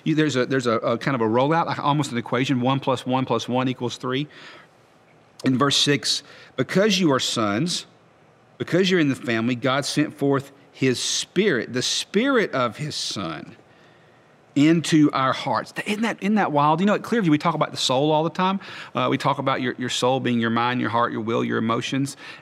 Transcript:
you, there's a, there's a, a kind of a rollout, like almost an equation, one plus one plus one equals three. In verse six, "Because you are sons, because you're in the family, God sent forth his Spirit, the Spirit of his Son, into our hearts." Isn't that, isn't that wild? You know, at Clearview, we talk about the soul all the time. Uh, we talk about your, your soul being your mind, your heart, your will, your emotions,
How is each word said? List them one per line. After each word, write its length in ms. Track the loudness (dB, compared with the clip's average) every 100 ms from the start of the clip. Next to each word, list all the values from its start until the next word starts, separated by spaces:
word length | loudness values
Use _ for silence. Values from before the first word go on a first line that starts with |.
you, 100 | -2
there's 220 | 2 2 2
a, 100 | 0
there's 220 | 0 0
a, 100 | 0
a 200 | 0 -2
kind 180 | 0 0
of 40 |
a 80 | 2
rollout, 380 | 2 2 0 0
like 140 | -2
almost 320 | 0 0 0
an 60 | -2
equation, 420 | -2 -2 0 0
one 180 | 2 0
plus 260 | 0 -2
one 200 | 0 -2
plus 240 | 0 -2 0
one 180 | -2 -2
equals 300 | -2 -6 -6
three. 320 | -6 -4 -6 -10 -20 -20 -20 _ _ _ _ _ _ _
In 140 | -2 2
verse 180 | 2 2
six, 460 | 2 0 0 -4 -6 -20 -16 -6
"Because 420 | -2 2 2 2
you 140 | 2
are 80 | 2
sons, 680 | 0 -2 0 0 -2 -4 -10 _ _ _ _ _ _ -10
because 340 | -2 2 2
you're 100 | 2
in 100 | 2
the 40 |
family, 400 | -2 -2 -2 -2
God 300 | -2 0 0
sent 300 | 0 -2 -2
forth 380 | 0 0 0 -2 -20 -20
his 260 | -2 0 0
Spirit, 760 | -2 -4 -4 0 2 0 -2
the 100 | -4
Spirit 720 | -2 -4 -2 0 2 2 0
of 260 | 0 -2 -4
his 160 | -8
Son, 600 | -6 -6 -6 -8 -8 -12 -20 -20 -20 -20 -20 -20 _ _ _ _
into 560 | 2 4 4 4 4 4
our 220 | 4 0
hearts." 400 | 0 -2 -4 -4 -10 -6
Isn't 160 | -2
that, 140 | -2 -2
isn't 140 | 0 2
that 160 | 2
wild? 280 | 4 4 4
You 60 | 2
know, 80 |
at 80 | 2
Clearview, 260 | 0 0 4
we 80 | 4
talk 180 | 2
about 160 | 0 -2
the 60 | -2
soul 340 | 0 2 2
all 140 | 2
the 60 | 0
time. 300 | 0 -2 -2 -6 -16 -8
Uh, 140 | -4 0
we 80 | 0
talk 200 | 0 0
about 220 | 0 0
your, 140 | -2 -4
your 140 | -6
soul 300 | 0 0 2
being 200 | 0 0
your 100 | 0
mind, 300 | 0 0 0
your 100 | -2
heart, 220 | 0 0
your 80 | -2
will, 240 | -2 -2
your 140 | 0 -2
emotions, 580 | 0 -2 -2 -2 -2 -6 -16 -18